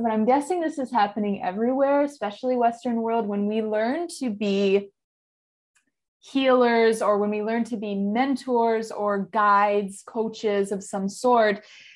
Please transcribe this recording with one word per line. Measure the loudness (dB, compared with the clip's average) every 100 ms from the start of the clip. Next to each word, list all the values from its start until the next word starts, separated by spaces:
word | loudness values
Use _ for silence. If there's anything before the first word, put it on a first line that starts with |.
but | -2
I'm | 0
guessing | 2 2 0 -2
this | -2 -4
is | -2
happening | 0 0 0 -4 -4
everywhere, | -4 -2 0 2 2 2
especially | 0 -2 -8 -6 -2 0
Western | 0 0 -4 -2
world, | -2 -2 -2
when | -2 -2
we | -2
learn | -2 -2 -2 -2 -6 -6
to | -6
be | -4 0 2 2 2 0 _ _ _ _ _ _ _ _ _ _ _ _ _
healers | -6 0 4 4 4 4 4 4
or | 2 2
when | 0
we | -2
learn | -2 -2
to | -4 -6
be | -4
mentors | -2 -2 0 0 -2 0 0 2 0 -4
or | -4 -2 -2 -2
guides, | 2 4 4 4 2 -2 -8 -10
coaches | -6 -4 -4 -2 0 0
of | -4
some | -6 -6 -6
sort, | -2 2 4 4 0 -8 -20 -20